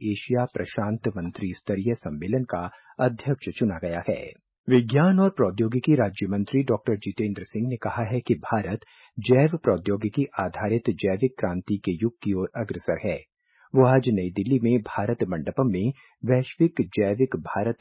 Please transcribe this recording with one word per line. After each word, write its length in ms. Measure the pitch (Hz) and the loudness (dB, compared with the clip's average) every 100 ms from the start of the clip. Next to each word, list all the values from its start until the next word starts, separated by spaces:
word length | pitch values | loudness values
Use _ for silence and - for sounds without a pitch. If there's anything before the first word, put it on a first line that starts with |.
एशिया 420 | 110 104 - 123 123 | -4 -4 -2 -2 -2
प्रशांत 640 | - 90 - 104 110 120 | -6 -8 -4 -4 -2 -4
मंत्री 460 | 104 85 - 98 | -4 -6 -6 -8
स्तरीय 400 | 90 - 98 107 | -6 -4 -2 -2
सम्मेलन 500 | 117 - 73 90 127 | -4 -6 -8 -2 -2
का 280 | 123 87 87 - - - | -2 -6 -6 -12 -12 -2
अध्यक्ष 500 | 127 113 135 135 - - | -2 0 -4 -4 -6 -2
चुना 200 | 113 82 | -2 -2
गया 200 | 90 85 98 | -4 -4 -4
है। 220 | 95 - - _ _ - | -4 -6 -16 _ _ 2
विज्ञान 500 | 127 117 110 90 92 | 4 4 4 4 4
और 100 | 95 | 2
प्रौद्योगिकी 640 | - 101 98 113 127 - 147 | 2 0 0 0 0 2 2
राज्य 320 | 104 95 98 | 2 -2 -2
मंत्री 360 | 101 101 135 | -2 0 0
डॉक्टर 340 | 135 110 - 104 | 0 0 0 -4
जितेंद्र 460 | 101 - 107 101 | -4 -4 -4 -4
सिंह 260 | 90 107 120 | -8 -6 -4
ने 60 | 123 | -4
कहा 280 | 104 - | -4 -4
है 160 | 107 123 | -4 -2
कि 140 | - | 0
भारत 460 | 117 - 110 95 104 - _ - - | -2 0 -2 -2 -6 -10 _ -16 -4
जैव 380 | 104 123 156 165 | 4 6 6 2
प्रौद्योगिकी 680 | - 87 90 101 107 143 135 - | 0 2 0 -2 -2 -2 -2 -2
आधारित 440 | 92 87 104 113 - | -4 -4 -2 0 0
जैविक 420 | 92 101 95 127 - | 0 0 2 0 0
क्रांति 380 | 98 90 - 101 | -4 -2 -4 -2
के 140 | - | -2
युग 220 | 85 110 - | -2 -2 -2
की 100 | 104 | -2
ओर 180 | 92 95 - | -2 -2 -4
अग्रसर 520 | 113 - - - 104 | -6 -6 -4 -4 -4
है। 100 | 78 - _ _ _ _ 131 | -6 -10 _ _ _ _ 4
वो 120 | 127 | 6
आज 220 | 131 123 | 6 4
नई 200 | 104 90 | 0 0
दिल्ली 300 | 98 101 131 | -2 0 2
में 220 | 113 120 | 4 2
भारत 420 | 104 - 104 - | 0 -4 -2 -2
मंडपम 440 | 92 85 69 - 131 | -2 -4 -2 0 0
में 260 | 92 110 - _ _ 117 | 2 -2 -4 _ _ 0
वैश्विक 480 | 127 131 - 170 170 | 0 0 0 0 2
जैविक 540 | 92 - 101 104 131 82 | -2 0 0 2 0 -2
भारत 400 | - 95 107 113 | -6 -4 -2 -4